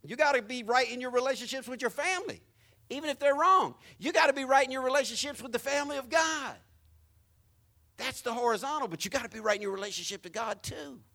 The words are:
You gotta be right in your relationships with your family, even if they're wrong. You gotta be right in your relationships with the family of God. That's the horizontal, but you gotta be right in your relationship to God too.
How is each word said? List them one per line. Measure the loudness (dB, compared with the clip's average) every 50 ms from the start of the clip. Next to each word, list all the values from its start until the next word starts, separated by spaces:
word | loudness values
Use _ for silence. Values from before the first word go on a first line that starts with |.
| -10
You | -10 0
gotta | 2 4 4 4 2
be | 0 -2 -8 -6
right | -2 2 2 2 2 2
in | -2 -6
your | -6 0
relationships | 0 0 2 2 -2 -2 -4 -8 -8 -8 -8
with | -8 -8 -4
your | -4 -4
family, | -4 -2 -2 -2 -2 -2 -4 -8 -10 -12 _ _ _ _ _ _ _ _ _ _
even | -8 -6 -4 -4
if | -4 2
they're | 4 4 4
wrong. | 6 6 6 6 6 4 2 -4 -10 -20 -20 -18 -6
You | -6 0
gotta | 4 6 6 6
be | 4 2 2
right | 4 6 6 6
in | 4
your | 0 -2
relationships | 0 2 2 2 2 0 -4 -4 -6 -6 -6 -10
with | -8 -4
the | -4 -4
family | -2 0 -2 -2 -2 -2 -6
of | -6 -6 2
God. | 2 4 4 4 0 -4 -6 -8 -10 -12 _ _ _ _ _ _ _ _ _ _ _ _ _ _ _ _ _ _ _ _ _ _ _ _ _ _ _
That's | -6 -6 -6 -6 -4
the | -6 -4
horizontal, | -2 2 2 2 2 2 0 -2 -2 -2 -2
but | -4 -4 -6 -6
you | -2
gotta | -2 -2 -4 -4
be | -12 -2
right | 2 2 2
in | 2
your | 0 -4
relationship | -4 -4 -6 -6 -6 -8 -6 -8 -8 -10
to | -12 -8
God | -6 -4 -4 -4 -4 -6
too. | -8 -10 -10 -10 -12 -12 -14 -18 -20 _